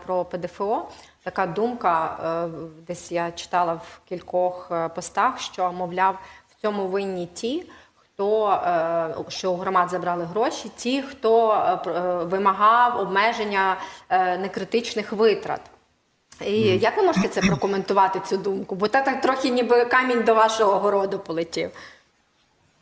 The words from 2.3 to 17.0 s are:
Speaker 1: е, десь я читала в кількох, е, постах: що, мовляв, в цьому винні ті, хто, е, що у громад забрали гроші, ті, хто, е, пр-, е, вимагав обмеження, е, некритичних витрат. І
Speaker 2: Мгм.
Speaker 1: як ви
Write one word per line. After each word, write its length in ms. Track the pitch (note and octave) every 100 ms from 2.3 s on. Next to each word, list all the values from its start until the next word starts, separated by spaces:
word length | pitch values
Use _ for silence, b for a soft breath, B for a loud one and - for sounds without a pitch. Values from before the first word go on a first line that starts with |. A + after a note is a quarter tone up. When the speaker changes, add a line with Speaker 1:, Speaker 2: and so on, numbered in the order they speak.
| E3 E3+
Speaker 1:
е, 40 | D#3+ D#3+ D#3 E3
десь 260 | F3 -
я 180 | E3+ E3+
читала 420 | E3+ - F3+ F3
в 260 | E3 - - -
кількох, 600 | F3+ - F3+ F3+ F3+ -
е, 160 | E3+ E3
постах: 520 | D#3+ F3 - A3+ B3+
що, 320 | - - F3+
мовляв, 460 | F3 F3+ F3+ F#3+ F#3 B B B _
в 40 |
цьому 240 | G#3+ G3+ F#3+
винні 400 | F#3+ G3 F3+ F3
ті, 300 | - A3+ D4+ - B B B
хто, 520 | B - G3+ G#3+ G#3
е, 640 | F#3+ F3+ F3 E3 E3+ D#3+ - D#3
що 240 | - F#3+
у 40 | F3+
громад 340 | F#3+ F#3+ F3
забрали 340 | F3+ E3+ F3
гроші, 460 | E3 F#3+ C4 E4+ A3 -
ті, 260 | A#3+ C4+
хто, 500 | C4+ - A3 A3+ A3+
е, 240 | G#3 - F3+
пр-, 200 | F#3+ E3
е, 280 | F3+ F3+
вимагав 760 | E3+ F#3+ G3+ G3 G#3 A#3 B3 A#3+
обмеження, 760 | F#3+ F#3+ A3 A3+ G#3 G3 F#3+ F3+ B B B
е, 300 | F3+ F#3 F3+
некритичних 760 | F#3+ G#3 F#3+ A3+ A#3 G#3+ G3+
витрат. 480 | G#3 A3+ G3+ - C#3+ - _ _ _ _ _ _ - -
І 240 | G#3+ G#3+
Speaker 2:
Мгм. 80 | F#3
Speaker 1:
як 180 | -
ви 60 | -